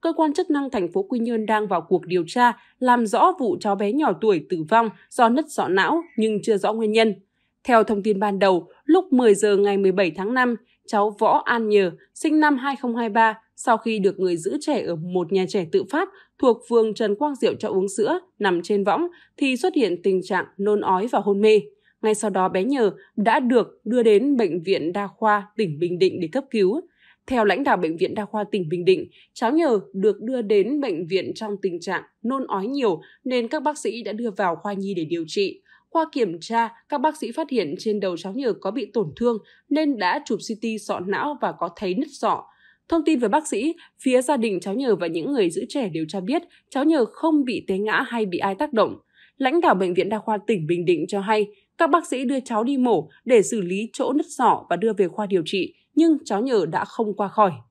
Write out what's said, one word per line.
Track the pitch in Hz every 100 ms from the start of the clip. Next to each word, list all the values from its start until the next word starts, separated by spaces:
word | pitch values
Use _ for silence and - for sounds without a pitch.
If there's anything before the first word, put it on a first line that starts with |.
cơ | 330
quan | 320 311
chức | 294 359
năng | 285 277
thành | 247 175
phố | 190
Quy | 196 247
Nhơn | 233 233 214
đang | 214 214
vào | 180
cuộc | 160 185 165
điều | 180 160
tra, | 247 240 226 _ _
làm | 254 240 226
rõ | 226 339 349
vụ | 240 180
cháu | 208 196
bé | 208
nhỏ | 262 294 165
tuổi | 220 180 147
tử | 175 156
vong | 226 233 - _
do | - 233
nứt | 254 302
sọ | - 160
não | 190 180 311 330 -
nhưng | 220 208
chưa | 165 202
rõ | 196
nguyên | 220 214
nhân. | 220 226 185 _ _ _ _
Theo | - 233
thông | 214 208
tin | 202 196
ban | 208 196
đầu, | 196 180 175 _ -
lúc | 349 370
mười | 254 240 196
giờ | 214 196
ngày | 202 196
mười | 196
bảy | 185 196
tháng | 160 190
năm, | 254 247 226 _ _ -
cháu | 214 208 208
Võ | 226 294 285
An | 240 220
Nhờ, | 208 185 160 _
sinh | - 330 311
năm | 302 269
hai | 269 269
không | 247 233
hai | 233
ba, | 214 226 214 _ -
sau | - 220
khi | 233 220
được | 190 -
người | 185 170
giữ | 180 285
trẻ | 302 254
ở | - 170
một | 175 180 165
nhà | 190 185
trẻ | 208 160
tự | 190 -
phát | 302 381 - _ _
thuộc | 262 226 -
phường | 233 220
Trần | 202 220 202
Quang | 202 269
Diệu | 208 117
cho | 214
uống | 190 196
sữa, | 196 220 349 _ _
nằm | 202 175
trên | 175 208
võng, | 196 196 349 - _ -
thì | 277 254
xuất | 370 320
hiện | 208 175
tình | 202 190
trạng | 180 185 - -
nôn | 196 208
ói | - 185 226
và | 240
hôn | 190 202
mê. | 214 214 - _ _ _
Ngay | 220 214
sau | 220
đó, | 190 185
bé | 180
Nhờ | 208 277 214 - - -
đã | 208 269
được | 254 247 190 -
đưa | - 247
đến | 226 208 269 269
Bệnh | 202 170
viện | 170 180 151
Đa | 185 196
khoa | - 220 208 196 -
tỉnh | 202 143
Bình | 175 175
Định | 185 -
để | 160
cấp | 254 269
cứu. | 226 185 269 - _ _ _ -
Theo | 254 208
lãnh | 190
đạo | 277 202
Bệnh | 165 165
viện | 175 185
Đa | 202
khoa | 220
tỉnh | 202 208 165
Bình | 175 175
Định, | 185 - _ _
cháu | - 233
Nhờ | 311 320 214 190
được | 190 208 196
đưa | 220 262
đến | 202 208 190 294
bệnh | 269 165 170
viện | 185 131 -
trong | 220 202
tình | 190 170
trạng | 170 170 - _
nôn | 226 269 262
ói | 196 196
nhiều | 285 233 160 - _
nên | 254 247 226
các | 302
bác | 277 294
sĩ | 226 226
đã | 202
đưa | 214 240
vào | 190 190 160
khoa | 208
nhi | 202 196
để | 185 156
điều | 170 160
trị. | 208 196 - _ _ _
Qua | 330 311
kiểm | 294 214 165
tra, | - 233 226 - _
các | 294
bác | 311 302
sĩ | 226
phát | 240 311
hiện | 254 156 143
trên | 220 208
đầu | 190 170
cháu | 190
Nhờ | 208 262
có | 180 190
bị | 226 -
tổn | 240 170 143
thương | 240 226 _ _ _
nên | 285 311 240
đã | 180 262 294
chụp | 214
C | - 214
T | 233 220
sọ | - 185
não | 180 185 294 294
và | 202
có | 160 175 -
thấy | 196
nứt | 190 294
sọ. | - 214 170 - _ _ _ _
Thông | 330
tin | 320 302
với | 233
bác | 285 302
sĩ, | 202 277 339 - _
phía | 269 254
gia | 254 285
đình | 220 185
cháu | 196
Nhờ | 208 269 190
và | 170
những | 165 160
người | 285 180
giữ | 160 -
trẻ | 294 214
đều | 156 160
cho | 202
biết | 185 311 - _ _
cháu | 269
Nhờ | 294 320 214
không | - 320 311 247
bị | 208 -
té | 190
ngã | 214 175 262
hay | 233 208
bị | 175
ai | 196 190
tác | 202
động. | 220 165 95 _ _ _ _
Lãnh | 262 330
đạo | 339 196
Bệnh | 190
viện | 180 185
Đa | 214
khoa | 214 214
tỉnh | 196 214 156
Bình | 175 175
Định | 170 170
cho | 202
hay, | 196 214 208 - _ -
các | 330
bác | 330 330
sĩ | 254 254
đưa | 269
cháu | 254 220
đi | 233 277
mổ | 254 190 156 _ -
để | 247
xử | 185 233
lý | 175 190 220
chỗ | - 269
nứt | 277 -
sọ | - 233 160 -
và | 175
đưa | 220
về | 208 180
khoa | - 208
điều | 196 160
trị, | 196 165 _ _ -
nhưng | 330 294 -
cháu | 202
Nhờ | 262 226 160
đã | 175 -
không | - 214
qua | 196 202
khỏi. | - 202 131 -